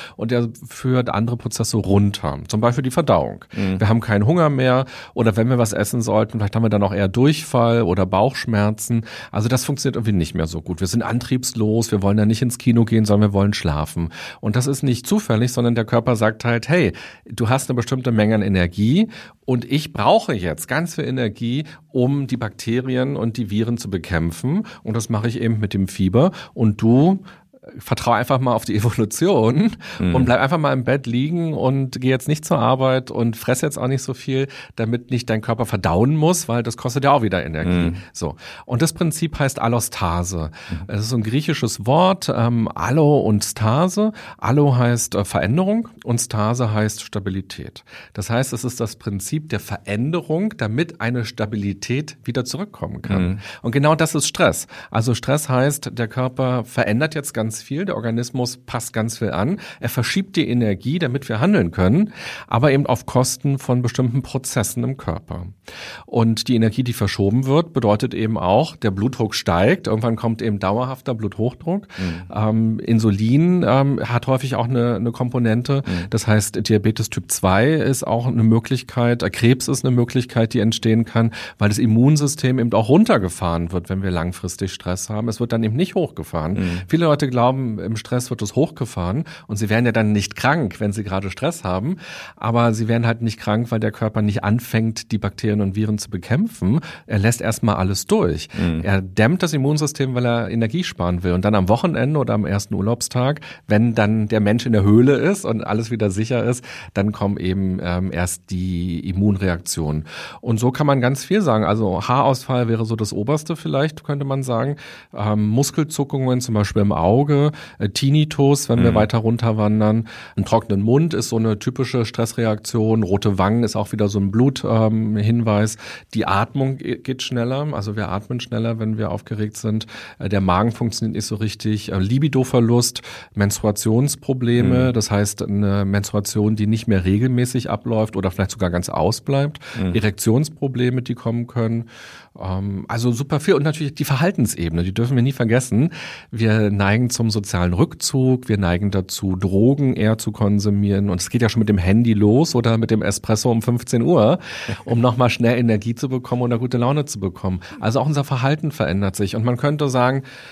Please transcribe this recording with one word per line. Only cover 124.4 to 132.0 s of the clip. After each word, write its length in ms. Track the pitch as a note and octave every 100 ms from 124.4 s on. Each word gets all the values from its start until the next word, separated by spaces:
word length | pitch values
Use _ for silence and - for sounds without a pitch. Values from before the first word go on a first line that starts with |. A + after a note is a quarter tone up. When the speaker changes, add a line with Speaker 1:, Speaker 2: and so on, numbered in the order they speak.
| C3+ C3 G2+
Speaker 1:
ähm, 480 | A2+ A2 A2 A2 G#2+
Hinweis. 600 | G#2+ A#2 A2+ G#2 A2 - - - -
Die 120 | A2+ -
Atmung 500 | G2 A#2 C#3 C3+ C3+
ge-, 200 | - A#2+
geht 240 | - B2+
schneller. 440 | - B2 A#2+ C3 D3+
Also 220 | F#2+ G#2 G#2
wir 140 | G2
atmen 300 | F#2+ - B2
schneller, 400 | - A2 A#2 A2+
wenn 180 | A2 A2
wir 140 | G#2+
aufgeregt 460 | G#2 - G#2+ G#2+ -
sind. 300 | A2 G#2+ - - - -
Äh, 100 | F#2
der 120 | G2+
Magen 300 | F#2+ F2+ A#2
funktioniert 440 | A2+ A#2+ - A2 -
nicht 100 | G#2+
so 100 | G#2
richtig. 560 | A2 - A2 G#2+ -
Äh, 80 |
Libidoverlust, 1040 | F#2+